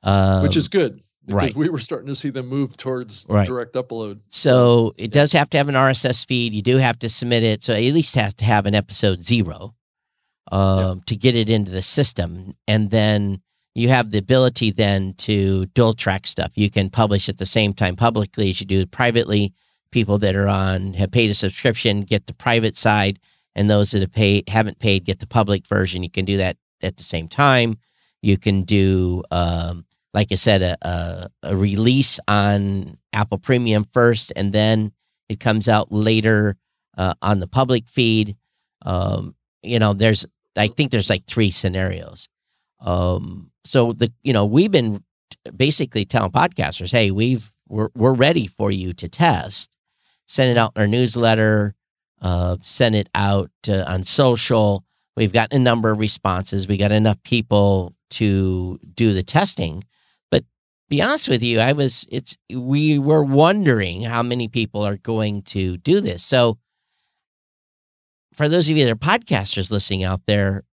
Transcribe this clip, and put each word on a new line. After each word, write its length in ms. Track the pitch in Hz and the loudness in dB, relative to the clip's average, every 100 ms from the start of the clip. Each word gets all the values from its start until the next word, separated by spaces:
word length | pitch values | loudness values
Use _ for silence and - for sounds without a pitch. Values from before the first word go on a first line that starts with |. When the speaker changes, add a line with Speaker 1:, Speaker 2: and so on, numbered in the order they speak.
Speaker 1:
Which 520 | 98 98 95 95 92 95 | 2 4 4 4 2 0
is 100 | - | 0
Speaker 2:
Um, 40 | |
Speaker 1:
good, 300 | 202 143 - _ _ | 0 0 -4 _ _
because 160 | - 101 | -6 -2
Speaker 2:
right. 140 | 101 113 | -2 -2
Speaker 1:
we 120 | 165 | -2
were 100 | 156 | -4
starting 300 | - 143 120 | -8 -12 -10
to 80 | 135 | -8
see 140 | 147 | -8
them 180 | 131 123 | -8 -8
move 280 | 139 135 - | -6 -6 -8
towards 480 | 131 127 117 107 - | -8 -8 -10 -16 -2
Speaker 2:
Right. 180 | 104 95 | 0 0
Speaker 1:
direct 280 | 127 120 | -2 -6
upload. 440 | 131 123 117 107 101 _ | -8 -8 -8 -10 -12 _
Speaker 2:
So 640 | - 147 127 120 120 113 - | -2 2 6 6 6 2 -2
it 160 | 113 | -2
Speaker 1:
Yeah. 60 | 143 | 2
Speaker 2:
does 100 | 147 | 4
have 160 | 160 143 | 2 2
to 60 | 156 | 0
have 100 | 143 | 0
an 80 | 135 | 2
R 120 | 135 | 2
S 140 | 131 | 2
S 200 | 131 123 | -2 -4
feed. 280 | - 127 120 | -4 -2 -2
You 100 | 107 | -4
do 140 | 104 131 | 2 2
have 200 | 131 117 | 2 0
to 100 | 117 | -4
submit 340 | - 120 120 | -6 -2 0
it. 180 | 113 107 | 2 0
So 100 | - | -2
at 80 | 107 | 0
least 360 | 120 156 160 - | 2 2 0 0
have 200 | 104 - | -2 -2
to 60 | |
have 220 | 104 104 101 | 2 2 2
an 80 | |
episode 500 | 104 101 - 107 90 | 0 -2 -2 -2 -2
zero, 520 | 85 120 92 76 110 _ _ _ _ _ _ _ - | -2 0 0 -6 -16 _ _ _ _ _ _ _ -6
um, 280 | 95 95 95 | 0 2 2
Speaker 1:
Yeah. 160 | 95 92 - | 0 -4 -8
Speaker 2:
to 100 | 101 | 0
get 200 | 127 120 | 2 2
it 120 | 107 | 2
into 220 | 113 98 | 0 -2
the 120 | 92 | -6
system. 760 | 87 - 139 - 85 87 92 - - | -4 -2 -2 -2 -6 -8 -16 -16 0
And 240 | 107 107 | 0 2
then 500 | 110 107 107 101 98 _ _ _ | 2 2 0 -2 -6 _ _ _
you 140 | - 117 | -2 2
have 220 | 131 113 | 2 2
the 80 | 104 | -2
ability 520 | 95 131 127 120 113 | 2 2 2 0 -4
then 440 | 98 107 98 95 | 0 0 0 -2
to 520 | 92 - 107 98 95 92 | -8 -2 0 0 0 -2
dual 280 | - 117 | 2 2
track 320 | 113 - 95 - | 2 -2 -4 -4
stuff. 260 | - - | -6 -6
You 160 | - 104 | 0 0
can 200 | 104 95 | 0 -2
publish 380 | - 110 101 - | 0 2 2 -2
at 100 | - | -6
the 80 | 95 | -2
same 260 | - 104 | 0 0
time 240 | 98 95 92 | 0 -2 2
publicly 540 | 117 110 101 - 101 | 0 0 -4 -2 -2
as 100 | 90 | -2
you 60 | - | -2
do 180 | 95 90 | -2 -2
privately. 680 | - 123 117 - 104 101 _ _ _ _ | 0 0 2 0 0 -2 _ _ _ _
People 280 | - 101 101 | -2 0 2
that 160 | 101 | 2
are 140 | 95 101 | 0 0
on, 460 | 98 95 92 95 | 0 0 -2 -4
have 160 | 92 95 | -4 -2
paid 200 | 123 113 | 2 0
a 40 | |
subscription, 680 | 101 98 - 127 110 117 101 | 0 -4 -2 -2 0 -2 -2
get 240 | 101 107 - | -2 -4 -4
the 60 | |
private 460 | - - 117 113 90 | -8 0 0 0 -2
side, 400 | 113 107 98 98 _ _ _ | 0 2 2 -2 _ _ _
and 140 | - 101 | -2 2
those 220 | 104 101 | 2 2
that 100 | 107 | 0
have 120 | 95 | -4
paid, 360 | - 104 101 - | 0 2 2 0
haven't 300 | 113 107 - | -2 -2 -2
paid, 260 | 110 98 | 0 0
get 140 | 85 92 | -2 -8
the 80 | - | -2
public 400 | 120 104 98 - | 0 2 0 -2
version. 360 | 101 92 92 | -2 -2 -4
You 80 | 90 | -8
can 140 | - | -6
do 140 | 95 98 | -2 -2
that 180 | 92 85 _ _ | -2 -6 _ _
at 140 | 85 92 | -10 -8
the 60 | |
same 260 | - 85 80 | -10 -8 -8
time. 480 | - 143 131 117 110 _ _ _ _ | 0 2 4 2 -2 _ _ _ _
You 160 | 104 98 | 0 2
can 240 | - 98 | 2 0
do, 600 | 90 104 95 95 92 90 - | 2 2 2 2 0 -4 -4
um, 540 | 87 87 87 85 87 - _ _ | -4 -2 -4 -6 -10 -14 _ _
like 180 | 104 104 | -2 -2
I 40 | - | 0
said, 260 | - 101 | 2 2
a, 160 | 90 87 | 2 -4
a, 500 | - 87 85 87 90 _ | -6 -6 -6 -8 -14 _
a 140 | - 98 | -6 0
release 640 | 101 98 113 131 131 - - | 0 2 2 2 0 -2 0
on 720 | 104 101 101 98 98 - - _ | 2 2 0 0 -4 -8 -14 _
Apple 260 | - 107 98 | -6 -4 -4
Premium 460 | - 127 120 107 107 | 0 0 2 0 0
first, 400 | - 120 113 - | 0 2 0 -4
and 180 | - 98 | -6 -2
then 400 | 104 107 110 107 _ _ _ _ | 0 2 2 0 _ _ _ _
it 120 | 101 | -6
comes 280 | - 110 104 | -2 0 2
out 240 | 107 - | 0 0
later, 640 | 104 107 113 110 110 107 95 _ _ _ - | -2 2 2 2 2 2 -2 _ _ _ -4
uh, 160 | 92 - | -4 -2
on 200 | - 104 | -2 -2
the 60 | 87 | -2
public 400 | 127 131 123 117 | -2 2 0 -2
feed. 500 | - 117 110 104 101 _ _ _ _ - | -2 2 2 0 -6 _ _ _ _ -6
Um, 480 | 90 95 98 - - _ _ | -2 -2 -4 -6 -16 _ _
you 160 | - 117 | -4 0
know, 140 | 107 | 2
there's, 320 | 98 110 107 - _ _ - | 2 2 2 -2 _ _ -2
I 120 | 107 | -2
think 220 | - 143 | 0 -2
there's, 200 | 117 95 | 0 0
like, 160 | 92 - | -2 -4
three 240 | - 104 | -2 0
scenarios. 800 | 90 95 92 92 87 80 - - _ _ _ _ _ | 0 -4 -2 -4 -6 -12 -16 -20 _ _ _ _ _
Um, 680 | - 90 90 90 - 92 - _ | -4 0 0 -2 -6 -14 -18 _
so 280 | - 135 117 | -2 2 2
the, 200 | 113 117 - | 0 -4 -4
you 100 | - | -2
know, 120 | 117 | 0
we've 260 | 104 120 202 | 2 4 4
been 340 | 190 117 101 _ _ _ - - - | 2 0 -4 _ _ _ -20 -20 -2
basically 480 | 135 151 139 113 | -2 0 -4 -4
telling 280 | 101 123 98 | -2 -2 0
podcasters, 580 | 92 175 - 71 - 95 | 0 -2 -2 -6 -4 -2
"Hey, 200 | 123 104 | 0 0
we've, 420 | 95 117 127 101 _ _ | 0 0 -2 -6 _ _
we're, 220 | 107 110 | -6 -6
we're 200 | - 117 | 2 2
ready 320 | 131 135 170 101 | 4 2 2 -4
for 240 | _ 104 | _ -4
you 220 | 98 92 | -2 -6
to 140 | 87 104 | -8 -12
test." 640 | - 170 101 78 - - _ _ _ _ _ _ | 0 2 2 -4 -10 -12 _ _ _ _ _ _
Send 220 | - 127 | 0 2
it 80 | 120 | 2
out 140 | 110 - | 0 0
in 40 | |
our 80 | 104 | 0
newsletter, 840 | 117 123 120 113 110 107 107 104 104 _ _ _ _ | 2 0 2 2 4 4 2 0 -6 _ _ _ _
uh, 360 | 92 87 90 90 | -2 -2 -2 -4
send 320 | - - 120 | -8 0 2
it 140 | 107 101 | 2 -2
out, 360 | - 101 101 87 _ - | -2 0 0 -2 _ -4
uh, 160 | 98 80 | -2 -2
on 180 | 92 | -4
social. 800 | 92 - 135 117 - 117 104 98 - _ _ - | -4 2 2 2 0 2 2 0 -4 _ _ -2
We've 160 | 110 | 0
gotten 280 | 104 113 143 | 2 0 2
a 40 | |
number 260 | 123 117 110 | 2 2 0
of 80 | 107 | 0
responses. 680 | 107 - 98 90 95 98 95 | -2 -2 -2 -2 -4 -6 -2
We 120 | 101 | 0
got 140 | 104 | 2
enough 300 | 107 107 104 | 4 2 0
people 720 | - 120 113 104 101 98 90 _ _ | -2 -4 0 2 4 2 -2 _ _
to 680 | - 110 98 95 92 90 90 - | -4 0 2 0 -2 -4 -10 -14
do 180 | - 113 | 0 2
the 100 | 98 | 2
testing. 600 | 90 151 202 - 82 80 104 _ _ _ _ | 0 0 0 -4 -8 -8 -16 _ _ _ _
But 140 | - - _ _ _ _ | -4 -4 _ _ _ _
be 140 | 143 | -2
honest 260 | 196 302 - | 0 -2 0
with 140 | 123 | 0
you, 180 | 120 113 | 0 0
I 120 | 117 | 0
was, 340 | 147 139 - - | 0 -2 -4 -8
it's, 260 | 127 - - _ | -10 -10 -20 _
we 480 | 127 123 139 151 147 | -10 -4 0 2 0
were 240 | 139 156 | 2 2
wondering 800 | 143 139 160 208 175 117 95 87 | 4 4 4 4 2 2 0 -6
how 200 | 113 117 | -4 -4
many 260 | 120 123 117 | -2 -2 -4
people 380 | 120 110 104 104 | -4 -4 -4 -4
are 100 | 98 | -6
going 460 | - 113 107 101 | -4 -4 -2 -4
to 340 | 98 101 92 90 | -8 -4 -4 -4
do 240 | 143 190 | 0 0
this. 240 | 196 92 | 0 -6
So 340 | - 131 120 110 _ _ _ _ _ _ _ _ _ _ _ _ _ _ _ _ _ | 0 2 2 0 _ _ _ _ _ _ _ _ _ _ _ _ _ _ _ _ _
for 160 | _ 151 | _ 0
those 220 | 170 156 | 2 2
of 60 | 156 | 2
you 80 | 131 | 2
that 60 | |
are 40 | 113 | 2
podcasters 760 | 143 233 - 117 98 - 92 | 0 -2 0 -4 -2 -4 -4
listening 340 | 104 - 95 | -4 -4 -4
out 180 | 92 92 - | -2 -4 -2
there 380 | 104 98 98 - | 0 0 -2 -8